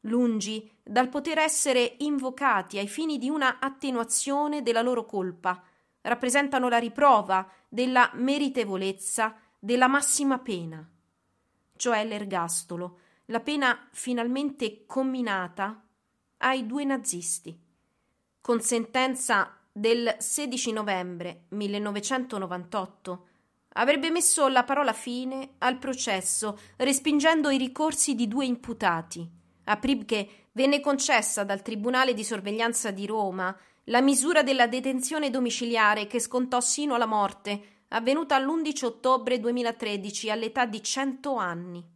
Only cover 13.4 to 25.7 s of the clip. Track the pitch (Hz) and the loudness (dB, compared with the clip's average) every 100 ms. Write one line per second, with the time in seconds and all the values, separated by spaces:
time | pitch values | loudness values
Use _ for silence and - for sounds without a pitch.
13.4 | 233 294 262 226 - - 254 240 233 269 | -2 2 2 0 -6 -10 -4 -2 0 -2
14.4 | 285 277 220 208 - 262 262 262 233 196 | -4 -2 -6 -6 -6 -2 -2 -2 -2 -2
15.4 | 175 175 202 220 _ _ _ _ _ _ | -4 -4 -6 -6 _ _ _ _ _ _
16.4 | 254 262 220 269 277 262 - 175 175 - | 0 0 -2 -2 -2 -2 -2 -6 -6 -6
17.4 | 175 165 _ _ _ _ _ _ _ _ | -8 -18 _ _ _ _ _ _ _ _
18.4 | - 233 226 233 226 262 262 262 - 208 | -2 0 2 -2 0 0 0 -2 0 2
19.4 | - - _ 208 220 233 233 - - - | 0 -6 _ -2 2 2 0 -2 -4 -4
20.4 | 285 247 240 220 208 190 180 175 175 170 | -4 -4 -2 -4 -2 -2 -4 -8 -10 -12
21.4 | _ 208 202 208 208 202 208 262 254 214 | _ -6 -4 -2 -4 -4 -2 -4 -4 -6
22.4 | 190 180 175 214 185 _ - 180 _ _ | -6 -8 -6 -6 -6 _ -12 -12 _ _
23.4 | _ _ _ - 240 294 320 339 339 - | _ _ _ 0 2 2 2 2 2 4
24.4 | 277 262 254 277 277 - 247 247 254 269 | 4 4 2 2 0 -2 -6 -6 -6 -8
25.4 | 269 _ 254 | -12 _ -2